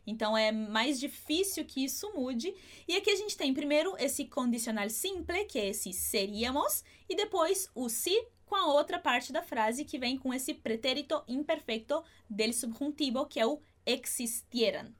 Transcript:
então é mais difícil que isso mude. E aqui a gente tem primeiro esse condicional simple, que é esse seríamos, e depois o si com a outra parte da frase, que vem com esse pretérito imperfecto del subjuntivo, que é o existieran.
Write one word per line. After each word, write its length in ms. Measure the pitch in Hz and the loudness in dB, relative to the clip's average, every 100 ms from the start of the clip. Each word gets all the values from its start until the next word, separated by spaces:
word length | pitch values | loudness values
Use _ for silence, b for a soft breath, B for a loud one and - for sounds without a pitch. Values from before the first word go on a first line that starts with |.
| - | -10
então 320 | 220 214 220 | -2 2 4
é 140 | 220 | 4
mais 480 | 220 214 220 254 262 | 2 0 2 2 0
difícil 680 | 277 - - 311 392 - 302 | -4 -8 -2 0 0 -2 -4
que 180 | 269 | -4
isso 300 | 269 - 427 | -2 -4 -6
mude. 400 | 381 254 240 359 - B B - | -4 -2 -2 -4 -8 B B -2
E 80 | 359 | 0
aqui 140 | 403 | 2
a 60 | 392 | 2
gente 200 | 415 - | 0 -2
tem 160 | 285 | 0
primeiro 440 | 269 294 302 349 381 | 0 4 4 2 0
esse 280 | 269 - 269 | -2 -2 -4
condicional 680 | - 247 233 233 220 202 | 0 0 0 0 -2 -2
simple, 540 | 220 392 370 330 349 415 | -2 -4 -4 -2 -2 -2
que 120 | 247 | -2
é 120 | 202 | -2
esse 220 | 202 190 | -2 -6
seríamos, 920 | 185 - 214 196 208 240 277 508 - B B - | -4 -2 0 0 -2 0 2 2 0 B B -6
e 60 | 370 | -2
depois 560 | 415 370 330 381 - | 0 2 2 2 -2
o 160 | - 247 | -4 -4
si 260 | 226 349 427 466 _ - | -2 2 0 0 _ -2
com 100 | 392 | 0
a 120 | 339 | 4
outra 320 | 285 302 349 | 4 4 0
parte 340 | 294 247 254 | 2 2 0
da 80 | 294 | -4
frase, 440 | 349 247 220 247 294 | -2 2 2 0 -4
que 120 | 277 | -2
vem 220 | 247 262 | -2 -2
com 120 | 262 | -2
esse 220 | 254 262 | -2 -4
pretérito 680 | 294 240 220 262 269 285 302 - | -4 -4 0 0 -2 0 -2 0
imperfecto 760 | 254 294 320 - 220 220 302 320 B - | -4 0 -2 0 -4 0 -2 -2 B -8
del 240 | 208 220 | 0 0
subjuntivo, 720 | 233 233 226 285 294 277 247 269 | 0 -4 -4 -4 0 0 0 -2
que 140 | 269 | 2
é 60 | 226 | 2
o 120 | 294 b b | 2 b b
existieran. 1080 | - 247 - - 233 - - 240 208 - - | -2 -2 -2 -4 -4 -6 -4 2 2 2 -10